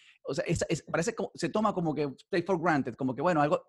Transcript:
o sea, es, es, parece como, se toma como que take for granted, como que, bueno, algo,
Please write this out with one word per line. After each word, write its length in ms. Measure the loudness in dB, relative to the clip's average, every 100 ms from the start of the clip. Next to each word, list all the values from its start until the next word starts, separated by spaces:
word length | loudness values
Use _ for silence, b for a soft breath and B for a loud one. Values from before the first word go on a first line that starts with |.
| B B
o 100 | -6
sea, 100 | -4 0
es, 160 | 0 0
es, 120 | -2
parece 300 | -2 -2 -2 -2
como, 160 | -6 -4
se 140 | -2
toma 240 | 0 0
como 200 | 0 -2
que 180 | -2 -4 -6 -4
take 140 | -2 0
for 140 | 0
granted, 340 | 2 2 0 -4
como 200 | -4 0
que, 60 |
bueno, 200 | 2 4
algo, 240 | 4 2